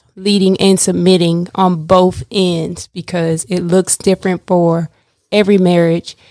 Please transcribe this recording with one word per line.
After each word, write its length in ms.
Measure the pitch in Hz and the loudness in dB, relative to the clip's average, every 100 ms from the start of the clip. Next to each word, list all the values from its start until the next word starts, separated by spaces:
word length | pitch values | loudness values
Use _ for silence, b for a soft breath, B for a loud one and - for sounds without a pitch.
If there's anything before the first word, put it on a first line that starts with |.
| _ - | _ -8
leading 440 | 190 202 190 190 | 0 2 2 2
and 200 | 196 190 | 2 2
submitting 680 | - 175 175 185 170 170 175 - | 0 0 2 2 2 -2 -4 -2
on 300 | 185 175 156 | -2 0 0
both 380 | 185 185 - - | 2 2 -2 -8
ends, 580 | 170 185 170 160 175 - | -2 -2 -2 -6 -8 -14
because 580 | 185 170 180 165 160 - | -14 -8 -4 -4 -4 -4
it 160 | 180 | -6
looks 360 | 175 185 180 - | 0 0 0 -2
different 480 | - 185 196 175 - | -2 -2 -2 -4 -2
for 440 | 180 170 165 165 _ _ _ _ | 0 0 0 -4 _ _ _ _
every 260 | 208 202 202 | -2 2 2
marriage. 600 | 185 175 170 165 - - b | 4 2 2 0 -6 -18 b